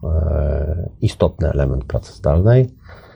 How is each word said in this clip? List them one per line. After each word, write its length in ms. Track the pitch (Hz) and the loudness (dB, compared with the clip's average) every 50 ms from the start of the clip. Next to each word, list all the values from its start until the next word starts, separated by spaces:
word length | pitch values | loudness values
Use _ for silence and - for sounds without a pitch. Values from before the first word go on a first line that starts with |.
| - | -6
e, 840 | 80 80 80 78 78 78 76 73 73 71 71 73 76 76 85 90 - - - | -4 -2 0 0 0 0 0 0 -2 -2 -2 -2 -4 -4 -4 -6 -8 -6 -4
istotny 480 | - 110 - - 87 85 - - 82 78 | -4 -4 0 0 0 0 0 -2 -2 0
element 360 | - 73 71 67 65 65 65 | 0 0 0 0 0 -4 -4
pracy 280 | - - - - - - | -4 -6 -6 -6 -8 -18
zdalnej. 560 | - - 76 73 85 95 110 123 127 131 127 - - - - - - - - - | -4 0 2 2 4 4 6 4 4 4 2 -2 -14 -20 -20 -20 -20 -20 -20 -20